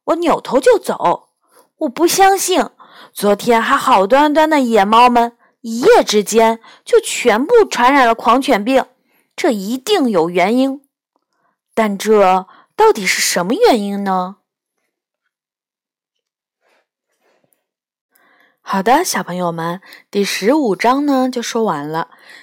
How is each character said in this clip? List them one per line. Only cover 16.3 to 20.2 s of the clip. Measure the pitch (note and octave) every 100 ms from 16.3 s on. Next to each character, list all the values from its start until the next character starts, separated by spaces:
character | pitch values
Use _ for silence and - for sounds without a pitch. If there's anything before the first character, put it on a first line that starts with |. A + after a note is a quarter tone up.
| _ _ _ _ _ _ _ _ _ _ _ _ _ _ _ _ _ _ _ _ _ _ _
好 | - G3
的， | G3 D4
小 | F4+ A3
朋 | F3 F3+
友 | F3
们， | E3 E3 F3+ - - _
第 | G3+